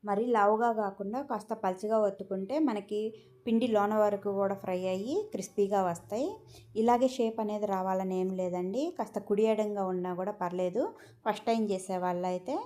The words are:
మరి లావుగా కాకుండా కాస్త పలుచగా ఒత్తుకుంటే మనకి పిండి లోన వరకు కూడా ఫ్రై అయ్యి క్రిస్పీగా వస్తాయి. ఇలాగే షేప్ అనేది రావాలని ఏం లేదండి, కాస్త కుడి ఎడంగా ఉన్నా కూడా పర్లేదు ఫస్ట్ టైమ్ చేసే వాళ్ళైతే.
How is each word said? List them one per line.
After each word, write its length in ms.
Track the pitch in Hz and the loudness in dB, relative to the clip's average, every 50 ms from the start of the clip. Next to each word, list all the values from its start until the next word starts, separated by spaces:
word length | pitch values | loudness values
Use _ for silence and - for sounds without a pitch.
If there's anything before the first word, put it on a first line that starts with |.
| - | -2
మరి 200 | 208 202 196 233 247 | -2 -2 0 2 2
లావుగా 420 | 240 220 202 202 214 220 233 240 226 | 4 6 6 6 6 4 4 2 2
కాకుండా 460 | 214 214 196 196 - 202 196 214 262 | 2 -2 -2 -4 -6 -8 -6 -4 -6
కాస్త 320 | 294 294 240 208 202 - 226 | -4 -4 -6 -6 -4 -6 -6
పలుచగా 440 | 220 - 190 185 185 - 214 220 220 | -2 -2 -2 -2 -2 -2 0 2 4
ఒత్తుకుంటే 560 | 214 202 196 - 196 - 196 190 196 196 254 302 | 4 2 0 -2 -8 -6 -4 -6 -4 -2 0 2
మనకి 400 | 320 269 220 208 202 - 214 208 214 220 214 - - - - - | 2 2 2 -2 -4 -4 -4 -4 -4 -4 -6 -10 -20 -20 -20 -8
పిండి 260 | _ 247 226 226 233 240 | _ 2 2 4 4 4
లోన 260 | 220 208 202 202 214 | 4 4 4 4 4
వరకు 340 | 214 214 208 208 202 202 208 196 | 4 4 4 2 0 -2 -2 0
కూడా 220 | 196 202 196 196 | 2 2 0 0
ఫ్రై 240 | 196 - - 185 180 185 | -2 -4 -4 -2 -2 -2
అయ్యి 300 | 185 185 190 196 240 302 403 427 | -2 -2 -2 -2 -2 -2 -4 -4
క్రిస్పీగా 540 | - - 196 185 - - - 202 196 208 202 | -4 -6 -8 -8 -6 0 0 0 2 4 2
వస్తాయి. 460 | 190 180 170 170 - - 202 220 277 370 392 415 - - - - - - - | 2 2 0 -4 -8 -8 -4 -4 -2 -4 -4 -8 -14 -20 -20 -20 -20 -10 -2
ఇలాగే 320 | - 226 233 240 240 254 254 | 2 4 4 4 4 4 2
షేప్ 320 | 254 - 233 226 220 233 | 2 2 -2 -2 0 -2
అనేది 280 | 220 208 208 208 208 202 | -4 -2 -2 -2 -2 -2
రావాలని 480 | 196 190 185 190 190 190 190 190 190 | -2 0 0 0 0 0 0 -2 0
ఏం 140 | 185 185 185 190 | 0 0 0 0
లేదండి, 480 | 185 185 180 175 180 180 185 202 247 294 349 | -2 -2 -2 -2 -2 -4 -2 -2 -2 -2 -4
కాస్త 280 | 330 - 226 202 - 214 | -4 -6 -8 -4 -6 -8
కుడి 260 | 196 - 208 202 220 | -2 -2 0 2 4
ఎడంగా 400 | 220 220 208 214 208 208 202 190 | 2 2 2 0 -2 -2 -2 -2
ఉన్నా 260 | 185 185 180 180 180 180 | -2 -2 -2 -4 -4 -4
కూడా 200 | 175 185 196 208 | -4 -4 -6 -4
పర్లేదు 500 | 208 190 175 180 180 185 180 180 226 302 440 - - - - - _ | -4 -4 -4 -2 -2 -2 0 0 0 -2 -2 -4 -10 -20 -20 -20 _
ఫస్ట్ 260 | _ 226 208 214 - | _ -4 -4 -2 0
టైమ్ 200 | - 233 226 220 202 | 0 0 2 2 0
చేసే 300 | 196 185 185 - 190 180 | -2 -2 -2 -4 -4 -2
వాళ్ళైతే. 580 | 180 180 180 175 180 185 180 180 180 - 277 359 466 | 0 0 -2 0 -2 -2 -4 -4 -4 -4 -4 -4 -6